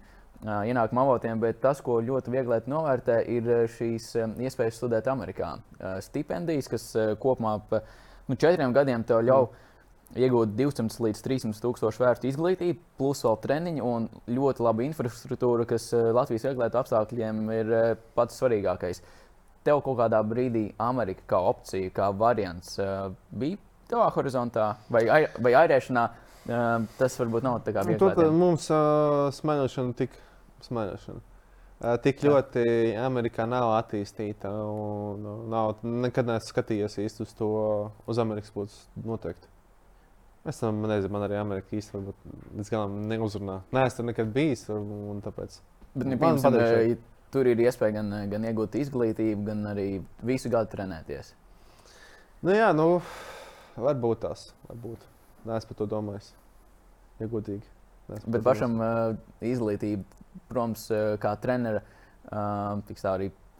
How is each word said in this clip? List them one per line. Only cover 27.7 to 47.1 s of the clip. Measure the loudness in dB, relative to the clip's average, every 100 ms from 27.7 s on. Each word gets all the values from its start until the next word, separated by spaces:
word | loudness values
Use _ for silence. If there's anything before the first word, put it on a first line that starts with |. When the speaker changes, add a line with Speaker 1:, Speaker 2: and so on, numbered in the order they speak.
Speaker 1:
kā | -2 0
Speaker 2:
Nu, | 4
tur, | 4 6
Speaker 1:
vieglētiem? | 4
Speaker 2:
mums, | 6 4 2 2
ā, | 2 4 4 4 2 0
smaiļošana | 0 0 0 0 -2 -4 -2
tik, | -4 -6 -20 -20 -20 -20
smaiļošana. | -8 -6 -4 -6 -12 -16 -16 -20 _ -20 -20 -6
Ā, | -2 0
tik | 0 2
Speaker 1:
Jā. | 4 4
Speaker 2:
ļoti | 4 2 2 4 2 2
Amerikā | 0 0 -2 -2 -2
nav | 0 2 2
attīstīta | 0 -6 -6 -8 -8 -8 -8
un, | -6 -6 -6 -6 -6 -6 -8
un | -10 -10 -4
nav, | 0 0 -2
nekad | -4 -2 0 0 0
neesmu | -2 -2
skatījies | -4 -2 -2 -2 -4
īsti | -6 -6
uz | -10
to, | -4 -2 0 0 -2 -4 -10 -4
uz | -2
Amerikas | -2 -4 -8
puses | -8 -8 -10 -18 -12 -8
noteikti. | -6 -8 -12 -16 _ _ _ _ -20 _ -20 -20 -14 -12
Es | -4
tam | -2 0
nezinu, | 0 0 0
man | -2 -2
arī | -2
Amerika | -4 -6 -6 -8
īsti | -6
varbūt | -8 -10 -12 -16 -18 -12 -12
līdz | -4
galam | -4 -2 -4 -4
neuzrunā. | -2 -4 -4 -8 -8 -4
Neesmu | 0 0 -2
tur | -4
nekad | -4 -2
bijis, | 0 0 -2 -4
un | -6 -6 -10 -10 -10
tāpēc | -10 -10 -12 -14 -20 _ -12 -6
Speaker 1:
Bet, | -2
nu, | 2
Speaker 2:
man |
Speaker 1:
pieņemsim, | 4 4
Speaker 2:
patīk | 6 6 6 6
šeit. | 4
Speaker 1:
eh, | 2 -6